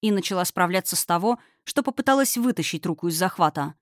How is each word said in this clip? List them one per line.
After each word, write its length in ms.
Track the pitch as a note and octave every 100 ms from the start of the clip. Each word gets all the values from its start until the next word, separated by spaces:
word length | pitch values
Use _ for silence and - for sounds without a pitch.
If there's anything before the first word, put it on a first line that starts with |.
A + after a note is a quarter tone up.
И 120 | G#3+
начала 320 | G3+ F3 F#3
справляться 500 | F3+ - F3+ F#3 C#4
с 100 | -
того, 360 | - C4 G3 A#3+ _ _
что 180 | - -
попыталась 540 | C#4 B3 C4 C4+ C4+ -
вытащить 500 | A#3+ A#3 D#3 E3 F3+
руку 220 | D#3+ E3+
из 80 | D#3+
захвата. 580 | F#3 - D#3+ D#3 C#3+ D3+